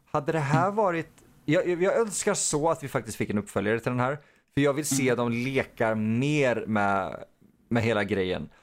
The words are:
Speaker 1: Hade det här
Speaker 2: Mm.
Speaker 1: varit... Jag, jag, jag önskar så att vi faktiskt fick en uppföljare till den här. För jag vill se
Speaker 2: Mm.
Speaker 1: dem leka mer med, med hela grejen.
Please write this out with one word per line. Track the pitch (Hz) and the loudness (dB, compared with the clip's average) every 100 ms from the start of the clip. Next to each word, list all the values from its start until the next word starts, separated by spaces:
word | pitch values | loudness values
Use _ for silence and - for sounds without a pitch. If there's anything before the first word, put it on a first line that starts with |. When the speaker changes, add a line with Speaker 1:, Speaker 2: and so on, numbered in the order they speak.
| _ | _
Speaker 1:
Hade | 151 139 | -4 -2
det | 160 | -2
här | 139 143 | 2 2
Speaker 2:
Mm. | 185 208 | 2 2
Speaker 1:
varit... | 202 165 156 - - - | 0 0 -6 -12 -20 -10
Jag, | - 165 170 | 0 0 2
jag, | 170 | 0
jag | 190 226 | 2 2
önskar | 226 175 214 | 0 -2 -2
så | 190 - 151 165 | -2 -2 0 0
att | 156 | -2
vi | 139 | -4
faktiskt | 131 107 - | -6 -4 -6
fick | 113 | -2
en | 104 | -2
uppföljare | 98 107 98 113 | -2 -2 0 0
till | 127 | -2
den | 123 | -2
här. | 127 147 - _ _ | -2 -4 -10 _ _
För | - | 0
jag | 143 | 2
vill | 139 147 | 2 0
se | 139 127 | 0 2
Speaker 2:
Mm. | 120 | 2
Speaker 1:
dem | 120 | 0
leka | 117 127 131 - - 113 | -2 -2 -2 -2 0 0
mer | 110 107 117 139 151 131 110 - | 2 0 0 2 2 2 2 0
med, | 107 101 98 87 - - _ - _ - | 0 2 2 -2 -8 -14 _ -20 _ -4
med | 117 | 0
hela | 113 107 | 2 2
grejen. | 101 98 92 85 73 - | 0 0 0 -2 -6 -16